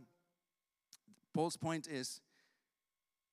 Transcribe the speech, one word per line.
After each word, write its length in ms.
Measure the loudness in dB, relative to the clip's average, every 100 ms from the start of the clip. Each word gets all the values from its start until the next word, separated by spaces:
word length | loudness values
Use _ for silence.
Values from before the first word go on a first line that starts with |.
| -8 _ _ _ _ _ _ _ _ -20 -20 -20 _
Paul's 240 | 2 2 2
point 300 | 0 0 0
is, 340 | -2 -2 -6 -14 _ _ _ _ _ _ _ _ _ _